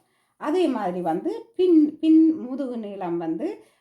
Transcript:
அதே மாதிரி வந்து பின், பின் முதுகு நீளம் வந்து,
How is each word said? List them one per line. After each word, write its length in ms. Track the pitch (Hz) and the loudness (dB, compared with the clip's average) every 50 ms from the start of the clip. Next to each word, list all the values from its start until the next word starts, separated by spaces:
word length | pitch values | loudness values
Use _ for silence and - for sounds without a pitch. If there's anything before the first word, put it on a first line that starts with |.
| _ _ _ _ _ _ _ _ | _ _ _ _ _ _ _ _
அதே 300 | 202 285 302 370 349 294 | -6 -4 0 0 0 0
மாதிரி 340 | 254 220 208 180 180 185 | 0 -2 -4 -4 -6 -4
வந்து 440 | 175 170 160 - - 330 440 466 - - _ | -4 -2 -4 -2 -4 -6 -6 -8 -10 -10 _
பின், 440 | - 370 370 339 311 302 294 - - | 0 2 4 6 6 4 4 0 -2
பின் 360 | - 320 320 320 320 320 311 | 2 4 6 6 6 4 2
முதுகு 420 | - 214 247 262 262 277 247 247 233 | 0 -6 -8 -8 -8 -6 -6 -8 -8
நீளம் 400 | 220 202 202 196 185 170 170 170 | -10 -10 -10 -8 -6 -6 -4 -4
வந்து, 460 | 170 160 160 180 254 370 427 - - _ _ _ | -4 -4 -4 -4 -6 -6 -8 -10 -16 _ _ _